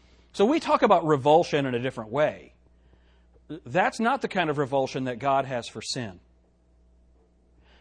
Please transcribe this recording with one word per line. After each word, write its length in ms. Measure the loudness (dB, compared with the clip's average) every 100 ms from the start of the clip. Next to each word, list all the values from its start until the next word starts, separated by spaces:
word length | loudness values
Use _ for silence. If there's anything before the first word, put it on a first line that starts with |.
| _ _ _
So 100 | 0
we 160 | 2 2
talk 220 | 0 2
about 240 | 6 4 4
revulsion 580 | 2 6 4 4 0
in 100 | 0
a 40 | -2
different 320 | -4 -8 -6
way. 400 | -2 -2 -2 -16 _ _ _ _ _ _ _ _ _ -16 -16
That's 340 | -6 0 0 0
not 220 | -2 -2
the 80 | -2
kind 220 | -2 -2
of 80 | -2
revulsion 460 | -2 -2 -2 -4
that 140 | -6 -4
God 280 | 0 0 0
has 220 | -6 -8
for 120 | -12
sin. 400 | -10 -8 -8 -12 _ _ _ _ _ _ _ _ _ _ _ _ _ _ _ -20